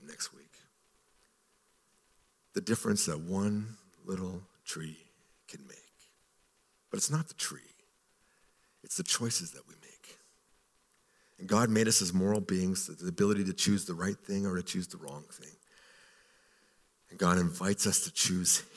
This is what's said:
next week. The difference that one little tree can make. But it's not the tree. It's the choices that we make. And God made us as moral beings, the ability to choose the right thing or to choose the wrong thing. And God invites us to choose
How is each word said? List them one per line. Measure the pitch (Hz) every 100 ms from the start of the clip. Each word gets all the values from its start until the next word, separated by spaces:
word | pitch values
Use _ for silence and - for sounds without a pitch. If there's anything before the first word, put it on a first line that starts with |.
next | 71 76 -
week. | - - - _ _ _ _ _ _ _ _ _ _ _ _ _ _ _ _ _ _ _
The | 101
difference | 92 113 110 104 -
that | 78
one | 82 95 101 104 110 110 - _
little | 92 92 92 92 98 _
tree | - 80 78 80 - _ _ _ -
can | - -
make. | - - _ - _ _ _ _ _ _ _ -
But | -
it's | -
not | 156 156
the |
tree. | - - 69 60 - _ _ _ _ _ _ _ _ _ _
It's | - -
the |
choices | - - 120 - 87
that | 67 -
we | -
make. | - - - - - _ _ _ _ _ _ _ _ _ _ -
And | 92
God | 104 117
made | 110 113
us | 110
as | 92
moral | 92 98 107
beings, | 95 92 92 92 -
the | 80 90
ability | 85 101 101
to | 92
choose | 87 - 101
the | -
right | 85 92 -
thing | - 98 101
or | 90
to |
choose | 90 92 87
the | 85
wrong | 73 73 73
thing. | - - - _ - - - - - _ _ _ _ _ _ _ _ _
And | 92
God | 90 90
invites | 87 82 95 98 104
us | 90
to | -
choose | - - 90 87 - -